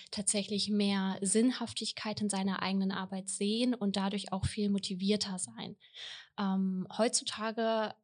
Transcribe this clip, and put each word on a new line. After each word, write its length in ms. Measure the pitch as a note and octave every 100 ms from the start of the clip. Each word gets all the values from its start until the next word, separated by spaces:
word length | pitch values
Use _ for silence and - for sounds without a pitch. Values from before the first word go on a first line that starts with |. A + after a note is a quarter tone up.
| -
tatsächlich 580 | - G3+ G#3 G3 G3+ G3+
mehr 480 | G#3 G3+ G3 F#3+ F#3+
Sinnhaftigkeit 1000 | G3 G#3+ B3 B3 A#3 - A3 - A3 G#3
in 100 | G#3
seiner 320 | G3 G3 F#3+
eigenen 300 | F#3 G3 F#3+
Arbeit 380 | F#3+ F#3+ F#3+ F#3+
sehen 440 | - G3+ A3 B3+
und 220 | A#3+ G3+ G3
dadurch 380 | F#3+ G3+ -
auch 120 | F#3+ -
viel 240 | - G3+
motivierter 680 | G3 - F#3 G3 G#3 G3+ F#3
sein. 380 | - - - G#3 - - - - - -
Ähm, 480 | G3 F#3+ F#3+ F#3 F3+ -
heutzutage 960 | A#3 A#3+ - - A3 A3 A3+ A3+ G#3+ -